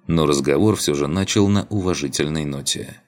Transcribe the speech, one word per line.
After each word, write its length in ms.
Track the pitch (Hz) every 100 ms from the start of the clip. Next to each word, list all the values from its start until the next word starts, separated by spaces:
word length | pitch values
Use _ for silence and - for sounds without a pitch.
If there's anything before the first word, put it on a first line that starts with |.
| -
Но 200 | 82 76
разговор 500 | 69 69 71 107 98
все 180 | -
же 140 | 71 71
начал 400 | 90 95 107 101
на 180 | 101 -
уважительной 720 | 104 92 85 71 - 76 78
ноте. 520 | 73 69 67 - - -